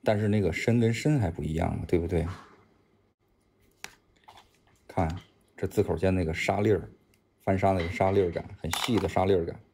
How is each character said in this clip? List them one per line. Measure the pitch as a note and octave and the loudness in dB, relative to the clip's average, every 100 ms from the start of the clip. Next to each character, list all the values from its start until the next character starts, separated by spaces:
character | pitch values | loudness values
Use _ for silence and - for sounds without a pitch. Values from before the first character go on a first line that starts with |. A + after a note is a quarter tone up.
但 | - G#2 | 0 2
是 | G#2+ | 2
那 | G#2+ | 2
个 | F#2 | 2
深 | - - A#2 | 0 2 4
跟 | A2+ | 2
深 | A2+ D3+ D3+ | 2 0 2
还 | F#2 | 0
不 | E2 | -2
一 | D#2 | -4
样 | - F2 - | -2 -2 -2
了， | |
对 | - F2 | 0 0
不 | E2+ | 0
对？ | F2 E2+ - - - _ _ _ _ _ _ _ _ _ _ _ _ - _ _ _ - - _ _ _ _ - | -2 -2 -8 -18 -20 _ _ _ _ _ _ _ _ _ _ _ _ -20 _ _ _ -20 -20 _ _ _ _ -8
看 | - E2 F2 - _ _ | -2 -2 -4 -14 _ _
这 | - F#2+ | -8 -4
字 | - | 0
口 | G2 | 0
间 | E2 F#2+ | 0 2
那 | F#2 | 2
个 | E2 | 0
沙 | D#2+ - G2 | -2 -2 0
粒 | G#2 | 2
儿， | F#2 - - _ _ _ _ | 2 0 -20 _ _ _ _
翻 | - F#2+ | -2 2
沙 | G2 | 2
那 | F#2+ | 2
个 | E2+ | -2
沙 | - F#2+ | 0 2
粒 | G2 | 2
儿 | F2+ | 2
感， | E2+ - - | -2 -10 -10
很 | E2 - | -6 -4
细 | - G#2+ | 0 0
的 | F#2 | 0
沙 | - F#2 | 0 2
粒 | |
儿 | F#2+ | 0
感。 | E2+ - - | 0 -8 -20